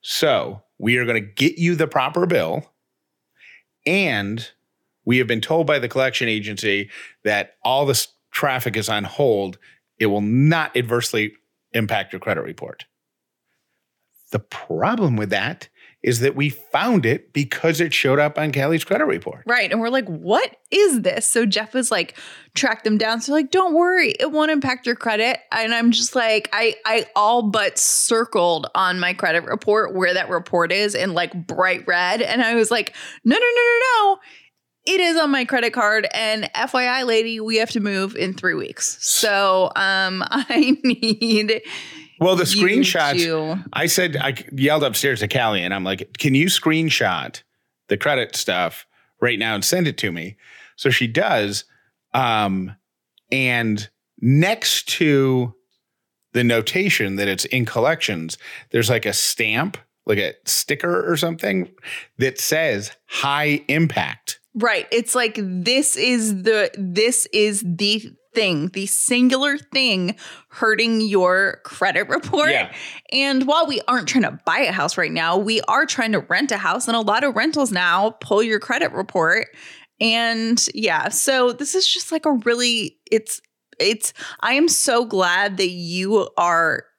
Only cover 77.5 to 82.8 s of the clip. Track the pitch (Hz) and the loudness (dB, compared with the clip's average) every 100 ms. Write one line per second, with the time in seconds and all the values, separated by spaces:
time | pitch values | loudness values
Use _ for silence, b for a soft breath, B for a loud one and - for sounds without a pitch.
77.5 | 311 262 190 180 175 214 226 - 208 226 | 0 0 0 2 2 0 -2 0 2 2
78.5 | 214 - 247 330 - 190 185 160 196 - | 0 -2 -2 -2 -2 -4 0 2 2 -2
79.5 | B B B B _ 226 226 233 226 226 | B B B B _ 0 2 0 0 0
80.5 | 233 - - 220 160 - - - 262 247 | 0 0 -2 0 0 -2 -2 0 2 2
81.5 | 247 285 381 370 - - 320 311 269 220 | 0 -4 0 0 -2 -2 -2 0 0 0
82.5 | 233 240 233 | 0 0 -2